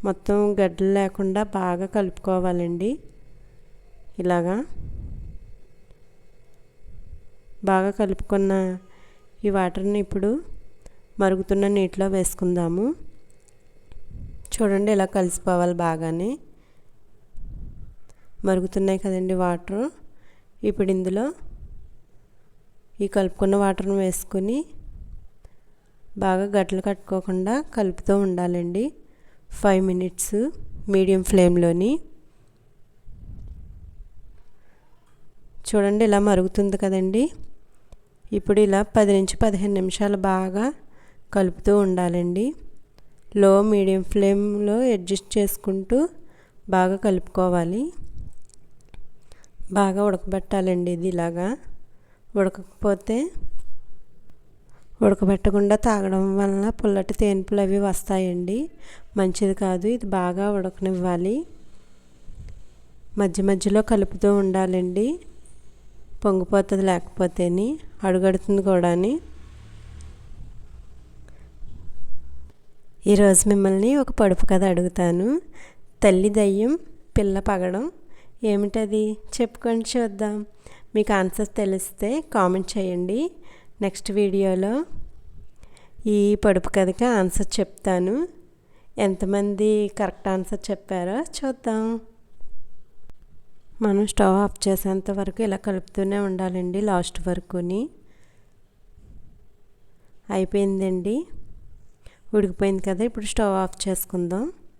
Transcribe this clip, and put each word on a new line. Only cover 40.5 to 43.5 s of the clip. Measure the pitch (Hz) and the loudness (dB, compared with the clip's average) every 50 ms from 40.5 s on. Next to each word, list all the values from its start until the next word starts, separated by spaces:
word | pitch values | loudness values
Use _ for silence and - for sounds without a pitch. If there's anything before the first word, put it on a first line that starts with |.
| 185 202 220 262 311 - - - - - - - - - - - - | -2 -2 -2 -2 -4 -6 -14 -20 -20 -20 -20 -20 -20 -20 -18 -4 0
కలుపుతూ | 196 196 185 170 - - - 202 208 202 | 2 2 2 0 0 2 4 4 6 6
ఉండాలండి. | 190 185 180 180 175 170 175 175 175 180 185 220 262 311 - - - - - - _ _ - - - - - - - - 208 196 | 4 2 2 0 0 0 0 0 0 0 0 0 -2 -2 -6 -12 -14 -14 -16 -18 _ _ -20 -20 -20 -20 -20 -20 -6 2 6 6
లో, | 196 | 8